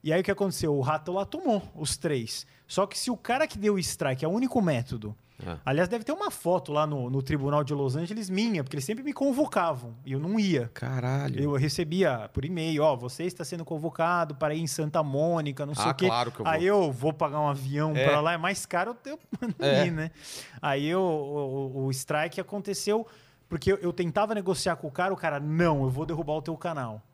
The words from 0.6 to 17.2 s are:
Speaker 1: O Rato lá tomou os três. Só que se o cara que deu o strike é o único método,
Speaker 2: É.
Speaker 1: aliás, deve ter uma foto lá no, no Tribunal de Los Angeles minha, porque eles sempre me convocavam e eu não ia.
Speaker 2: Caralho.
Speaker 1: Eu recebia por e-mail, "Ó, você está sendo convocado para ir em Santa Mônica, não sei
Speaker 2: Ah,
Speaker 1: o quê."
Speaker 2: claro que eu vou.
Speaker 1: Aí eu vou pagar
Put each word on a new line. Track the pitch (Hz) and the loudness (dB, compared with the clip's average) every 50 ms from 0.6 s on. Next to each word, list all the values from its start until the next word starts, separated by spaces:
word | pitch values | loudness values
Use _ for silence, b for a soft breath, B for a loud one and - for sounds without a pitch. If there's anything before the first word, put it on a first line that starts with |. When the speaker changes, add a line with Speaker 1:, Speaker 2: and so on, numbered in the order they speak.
| - 156 147 | 0 2 2
Speaker 1:
O | 139 | 2
Rato | 127 143 156 151 151 180 180 | 2 2 0 0 -2 -2 -2
lá | 196 196 | -2 -2
tomou | 190 - 320 381 294 220 196 - - - | -2 -6 -2 2 2 2 2 0 -6 -10
os | 160 156 135 - | -6 -4 -4 -4
três. | - - 165 147 127 113 107 - - - b b b b | -2 0 0 0 0 -2 -4 -8 -10 -12 b b b b
Só | - - - 202 | -4 0 0 0
que | 208 - - | 0 -2 -6
se | - 254 | -4 -4
o | 240 | -4
cara | - - - 240 277 311 | -4 -2 -2 2 2 2
que | 302 - | 0 0
deu | 208 196 208 208 | 0 2 2 2
o | 190 | 2
strike | 160 - - - 160 139 131 131 156 | 0 -2 -4 -2 0 0 0 0 0
é | |
o | 156 | 0
único | 185 226 262 247 - 247 | 0 0 0 2 2 2
método, | 196 170 143 117 117 - 131 113 107 104 104 _ B B B B 98 | 2 4 2 0 -2 -4 -6 -8 -6 -8 -10 _ B B B B -8
Speaker 2:
É. | 90 82 - - | -8 -8 -4 -2
Speaker 1:
aliás, | - 135 151 180 175 | 0 2 2 2 0
deve | 226 233 214 | -2 -4 -4
ter | - | -4
uma | 311 392 415 370 | -4 -4 -4 -6
foto | - - - 170 180 175 - - | -6 -4 0 0 0 0 0 -2
lá | 147 147 156 | 0 0 0
no, | 156 147 139 123 123 | 0 0 -2 -2 -2
no | 131 139 131 | -2 -2 -2
Tribunal | 135 151 147 135 143 147 151 147 | 0 -2 0 0 2 2 2 2
de | 123 147 | 0 -2
Los | 143 139 131 123 | 0 0 0 0
Angeles | 151 170 170 214 226 214 185 | -2 -4 -4 -6 -6 -4 -2
minha, | 185 196 220 233 214 160 131 | 0 0 2 2 0 -2 -2
porque | 131 - | -4 -6
eles | 135 135 | -6 -4
sempre | - 226 226 262 | -4 -6 -4 -4
me | 294 - | -6 -2
convocavam | - 269 285 247 269 302 - - 208 175 165 147 123 117 117 113 120 135 | 0 0 2 2 2 0 2 2 2 2 2 0 -2 -6 -12 -14 -14 -8
e | 131 | -6
eu | 135 139 | -4 -2
não | 151 175 208 226 | -2 0 2 2
ia. | 208 190 165 131 120 117 - | 2 4 2 2 2 -2 -6
Speaker 2:
Caralho. | - 123 127 131 127 120 127 135 139 143 139 127 135 | -8 -6 -4 -4 -2 -2 0 0 0 -2 -2 -2 0
Speaker 1:
Eu | 143 147 143 | 0 0 2
recebia | 131 143 151 - - 175 151 165 190 190 156 127 117 104 - - | 2 2 2 2 0 -2 0 2 4 4 4 4 0 -4 -6 -6
por | - 131 | -4 -4
e-mail, | 160 185 175 160 165 160 143 151 | -2 -2 -2 0 0 2 6 6
"Ó, | 160 139 | 6 4
você | 123 123 123 - - 165 | 4 -2 -8 -6 -4 -4
está | 180 175 - 170 | -4 -4 -6 -8
sendo | - 180 170 160 | -8 -6 -8 -6
convocado | - 170 151 151 165 - - 165 170 175 175 165 147 147 | -6 -6 -4 -4 -4 0 2 2 4 4 2 2 0 -2
para | 131 160 151 151 | -2 0 0 0
ir | 160 | 0
em | 165 | -2
Santa | 139 - - 156 151 147 165 | -2 -2 -2 -2 0 2 0
Mônica, | 156 143 131 139 156 170 170 165 151 143 135 131 147 | 0 2 2 2 2 2 2 2 0 -2 -4 -4 -4
não | 143 151 | -4 -2
sei | 117 104 | 0 2
Speaker 2:
Ah, | 120 | 0
Speaker 1:
o | 135 | 2
quê." | 135 180 | 2 2
Speaker 2:
claro | 185 - 120 123 117 | 2 4 2 0 0
que | - - | -2 -2
eu | 110 | 0
vou. | 165 160 | 0 2
Speaker 1:
Aí | 160 175 | 2 4
eu | 190 208 202 175 151 | 4 6 4 4 2
vou | 127 117 135 160 151 | 0 0 0 -2 0
pagar | - | 0